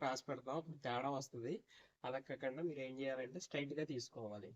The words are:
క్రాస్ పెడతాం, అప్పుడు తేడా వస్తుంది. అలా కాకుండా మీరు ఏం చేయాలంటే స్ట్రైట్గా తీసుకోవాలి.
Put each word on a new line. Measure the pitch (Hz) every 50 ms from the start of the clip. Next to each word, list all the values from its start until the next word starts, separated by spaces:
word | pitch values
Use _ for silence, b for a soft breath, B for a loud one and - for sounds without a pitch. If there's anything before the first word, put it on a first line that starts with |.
క్రాస్ | 147 131 131 127 - -
పెడతాం, | 139 123 123 131 139 165
అప్పుడు | 165 165 156 139 -
తేడా | 127 120 123 131 139 143 135
వస్తుంది. | 139 - - 120 113 127 185 226 - B B B B B B B -
అలా | - 254 135 - -
కాకుండా | 135 - - 131 131 156 170 170
మీరు | 147 135 131
ఏం | 131 131 131
చేయాలంటే | 135 135 131 131 127 123 147 180 -
స్ట్రైట్గా | - - 147 143 139 143 151 156 151
తీసుకోవాలి. | 139 123 117 - - 123 113 104 104 104 95 87 -